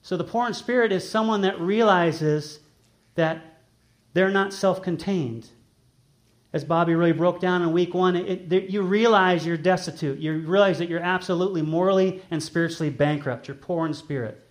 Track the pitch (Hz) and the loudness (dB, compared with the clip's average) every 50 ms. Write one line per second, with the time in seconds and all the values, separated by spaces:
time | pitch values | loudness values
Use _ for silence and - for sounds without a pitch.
0 | _ - 185 170 175 - - 233 240 233 208 240 - - 240 254 233 220 196 180 | _ -6 -6 -6 -6 -4 -2 -4 -2 -2 -4 -8 -6 -2 0 0 2 2 0 -2
1 | 180 - - 220 220 220 220 202 196 190 196 - 165 180 202 220 233 214 190 180 | -4 -2 -2 0 0 2 0 2 2 0 0 0 -2 0 2 2 4 4 4 4
2 | 170 170 151 160 156 151 151 151 147 - - - _ _ _ _ _ _ _ _ | 4 2 0 0 0 0 0 0 -2 -8 -16 -20 _ _ _ _ _ _ _ _
3 | _ _ _ - 165 160 160 160 - - - _ _ _ _ _ _ _ _ _ | _ _ _ -2 -2 0 -2 -6 -10 -20 -20 _ _ _ _ _ _ _ _ _
4 | _ _ _ 170 185 190 196 196 196 196 196 - - 190 180 - - 185 170 160 | _ _ _ 2 2 4 2 0 0 0 -4 0 0 0 0 0 -2 -4 -4 -4
5 | - 196 196 180 147 120 113 117 - - _ _ _ _ _ _ _ _ _ _ | -4 -4 -2 -2 -2 -4 -6 -10 -14 -18 _ _ _ _ _ _ _ _ _ _
6 | _ _ _ _ _ _ _ _ _ _ - 156 143 139 170 165 170 170 165 165 | _ _ _ _ _ _ _ _ _ _ -8 -8 -4 0 0 2 2 2 2 4
7 | 170 165 165 151 170 180 170 170 185 180 180 180 175 165 160 175 180 175 180 180 | 4 4 2 4 2 0 0 0 -2 0 0 2 0 2 2 2 0 0 0 2
8 | 185 185 180 175 180 - 185 185 - 160 175 190 190 190 190 208 196 180 196 208 | 2 2 2 0 -2 -4 -6 -6 -4 0 0 0 0 0 -4 -2 0 0 2 4
9 | 226 233 220 196 185 185 180 170 151 170 170 160 147 185 185 - - 170 - - | 4 6 6 6 4 4 2 2 0 -2 -4 0 2 2 2 2 -2 -8 -8 -4
10 | 165 143 135 143 156 156 160 156 160 156 180 196 202 196 170 - 175 170 165 170 | -4 -4 -4 -4 -4 -4 -4 -4 -2 0 4 4 4 4 4 0 -2 -4 -4 -4
11 | 170 180 185 180 180 - 185 170 175 196 190 165 156 156 156 170 180 190 196 190 | -2 -2 -2 -2 -2 -2 -2 0 0 -2 0 -2 -2 0 0 2 2 4 4 4
12 | 190 190 185 - - - 170 156 147 - - 175 165 165 165 - 165 151 139 117 | 2 2 0 -6 -10 -6 -6 -6 -6 -4 -2 -2 -2 -2 -2 -4 -4 -4 0 0
13 | 151 147 151 143 143 139 123 117 - - 139 - - - 180 165 160 156 151 147 | 0 0 0 -2 -4 -6 -8 -8 -10 -16 -16 -16 -6 -4 -4 -2 -2 -4 -4 -8
14 | - - 147 131 120 107 - - _ _ | -8 -8 -6 -6 -6 -8 -10 -14 _ _